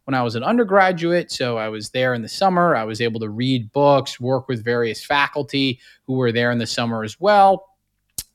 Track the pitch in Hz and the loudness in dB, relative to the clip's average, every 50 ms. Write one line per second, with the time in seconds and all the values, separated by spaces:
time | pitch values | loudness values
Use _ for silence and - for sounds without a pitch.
0 | _ 135 135 127 123 117 107 113 127 180 233 247 233 185 196 202 185 190 185 160 | _ -4 -2 -2 -2 -2 -4 -4 -2 0 2 2 2 4 4 4 4 4 2 0
1 | 170 170 175 175 151 - - - 131 123 117 110 110 110 110 107 107 - - 127 | 0 0 0 0 -2 -4 -6 -4 -4 -2 -2 -2 -4 -4 -6 -8 -8 -6 -2 -2
2 | 127 127 123 117 110 - - - 196 190 180 175 175 170 143 113 110 110 113 110 | 0 0 0 -2 -6 -6 -4 0 0 2 2 2 2 2 2 0 -2 -4 -4 -2
3 | 120 117 110 110 110 104 104 117 127 131 131 120 107 104 - 143 143 143 139 135 | -2 -2 -2 -4 -6 -6 -4 -4 -2 0 0 -2 -2 -2 0 2 4 4 4 4
4 | 131 - - - 120 127 135 123 - - 127 110 107 120 120 120 117 113 107 - | 2 -2 -8 -6 -4 -2 -2 -2 -2 -4 -6 -4 -2 -2 0 0 0 -2 -4 -4
5 | - - 147 139 143 - - 147 135 - - 139 135 135 123 - _ - _ _ | -4 -2 0 0 0 0 -2 -6 -6 -4 -2 -2 -2 -2 -2 -6 _ -20 _ _
6 | _ - 131 131 127 117 113 120 120 120 123 120 113 - - 131 120 117 117 110 | _ -6 -4 -2 0 0 0 0 0 0 0 -2 -4 -4 -4 -4 -4 -4 -4 -6
7 | 110 107 - - 180 208 208 202 196 196 190 - - _ _ _ _ _ _ _ | -6 -8 -8 -2 0 4 6 6 6 6 4 2 -2 _ _ _ _ _ _ _
8 | _ _ _ - - _ | _ _ _ -16 -16 _